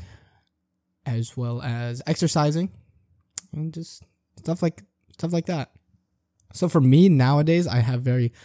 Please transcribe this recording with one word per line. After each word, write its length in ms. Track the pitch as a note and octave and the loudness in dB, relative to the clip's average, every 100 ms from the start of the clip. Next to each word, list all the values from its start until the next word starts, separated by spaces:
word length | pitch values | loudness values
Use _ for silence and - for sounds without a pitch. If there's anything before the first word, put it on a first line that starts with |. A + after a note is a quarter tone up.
| - - _ _ _ _ _ _ _ _ - | -10 -20 _ _ _ _ _ _ _ _ -8
as 320 | A#2 A2+ - | -6 -6 -8
well 240 | A#2+ A#2+ | -8 -8
as 400 | C3+ A#2 A#2+ A#2+ - | -8 -8 -8 -10 -6
exercising, 640 | E3 E3 D#3+ D3 D#3 F#3 - _ _ _ _ _ - - | -4 -2 0 0 -2 -6 -10 _ _ _ _ _ -16 -12
and 220 | D3+ D#3+ | -10 -10
just 300 | E3 E3 - - _ _ - | -10 -16 -20 -20 _ _ -14
stuff 240 | - E3+ | -6 -2
like, 220 | E3+ - - _ _ | -2 -4 -20 _ _
stuff 180 | - E3 | -10 -4
like 140 | E3+ E3 | -4 -4
that. 260 | E3 B2+ _ _ _ _ _ _ _ _ | -8 -8 _ _ _ _ _ _ _ _
So 140 | - F3 | -6 0
for 140 | E3 | 4
me 260 | B2+ D3 F#3+ | 6 8 8
nowadays, 600 | C#3+ B2+ D3 D#3 E3+ F3 | 6 4 2 2 0 0
I 120 | A#2+ | 0
have 220 | A#2 B2 | 0 -2
very 320 | B2+ B2+ A#2+ - | -2 0 -2 -4